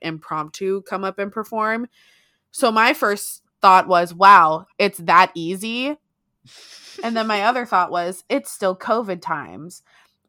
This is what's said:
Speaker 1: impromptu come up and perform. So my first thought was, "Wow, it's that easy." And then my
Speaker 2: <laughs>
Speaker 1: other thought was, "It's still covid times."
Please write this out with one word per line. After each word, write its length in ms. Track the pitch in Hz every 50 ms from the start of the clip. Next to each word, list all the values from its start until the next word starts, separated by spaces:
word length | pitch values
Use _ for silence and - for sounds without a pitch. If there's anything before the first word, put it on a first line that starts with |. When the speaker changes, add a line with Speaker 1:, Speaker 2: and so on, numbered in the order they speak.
Speaker 1:
impromptu 800 | - 165 160 156 - - 160 156 151 147 - - 196 190 196 196
come 240 | 190 - 202 185 196
up 120 | 190 185
and 140 | - 202 208
perform. 560 | - 226 214 - 233 220 214 214 220 233 240 240 _ _ _ _ _ _ _ _ _ _ _ _
So 220 | - - 277 226 220
my 200 | 220 226 247 302
first 480 | - 254 208 202 202 - - - - _ _ _ _
thought 260 | - 196 185 185 170
was, 260 | - 185 175 175 170 175
"Wow, 520 | 170 196 196 202 185 165 156 156 165 185 _ _
it's 200 | - 202 196 196
that 340 | - 170 175 165 175 185 185 -
easy." 640 | 170 165 165 190 185 214 220 233 247 254 285 294 - _ _ _ _ _ _ _ _ _ _ - - - - - - - - - -
And 140 | 277 233 226
then 100 | 226 220
my 180 | 226 214 202 202
Speaker 2:
<laughs> 20 |
Speaker 1:
other 200 | 226 254 254 240
thought 240 | 220 - - 180 -
was, 360 | 160 175 175 175 190 - -
"It's 240 | - 240 277 277 -
still 240 | - - 208 190 185
covid 460 | 190 - - 220 226 240 196 180 175
times." 600 | - 165 160 147 127 80 87 104 151 180 - - _ _ _ _ _ _ _ _ _